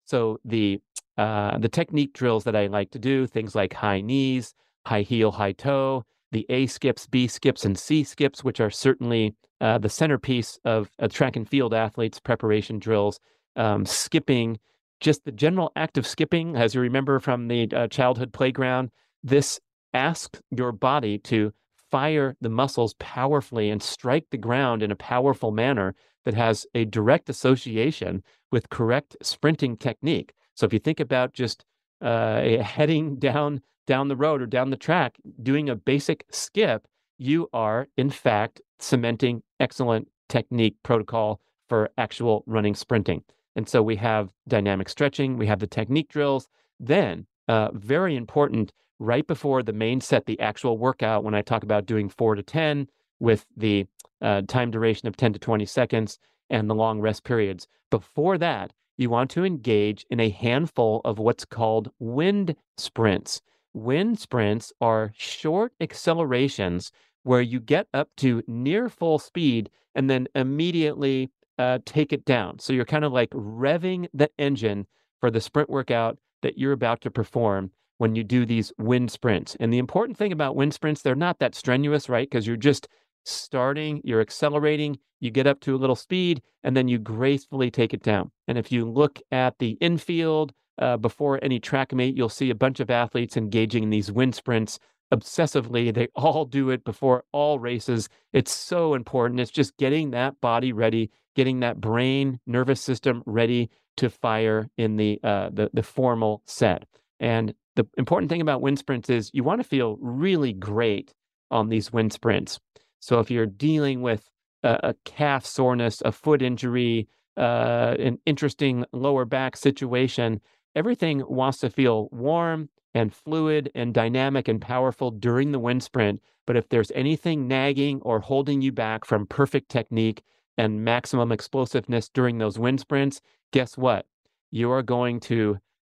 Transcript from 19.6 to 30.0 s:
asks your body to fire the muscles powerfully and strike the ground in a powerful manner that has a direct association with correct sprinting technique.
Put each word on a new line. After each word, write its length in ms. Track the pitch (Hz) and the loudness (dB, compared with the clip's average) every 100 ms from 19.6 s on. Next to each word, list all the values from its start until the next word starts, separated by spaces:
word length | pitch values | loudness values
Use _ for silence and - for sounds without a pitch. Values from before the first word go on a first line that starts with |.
| _ _ _ | _ _ _
asks 480 | 127 143 170 - - _ | 0 0 -2 -10 -18 _
your 200 | 123 123 | -4 -4
body 460 | 107 127 143 113 104 | 0 2 2 0 -4
to 340 | - 113 107 - _ _ | 0 2 2 -2 _ _
fire 600 | _ 135 147 151 135 127 | _ -2 2 2 0 -2
the 100 | 120 | -4
muscles 440 | 113 135 - 113 - | 0 0 0 -2 -2
powerfully 680 | - - 131 147 - 120 104 | -12 -4 0 0 -2 -2 0
and 100 | 104 | -2
strike 460 | - - 127 147 - | -6 -6 0 0 -2
the 80 | 127 | -6
ground 460 | 113 123 131 117 | -2 0 2 0
in 80 | 107 | -2
a 40 | 98 | -4
powerful 560 | - 123 139 131 117 | -2 2 2 2 -2
manner 440 | 107 123 123 95 101 _ _ | 0 0 2 0 -4 _ _
that 120 | - 110 | -4 2
has 320 | 117 107 - 123 | 2 2 -2 -4
a 100 | 110 | -2
direct 440 | 110 107 165 - | 0 4 2 0
association 920 | 135 127 127 - 110 135 156 92 92 - _ _ | -2 2 2 0 -2 0 -2 -6 -6 -10 _ _
with 180 | 120 - | -2 -2
correct 480 | - 113 127 - - | -2 2 2 -2 -12
sprinting 540 | - - 151 160 135 117 | -10 0 0 2 -2 -2
technique. 580 | 131 113 | -4 -2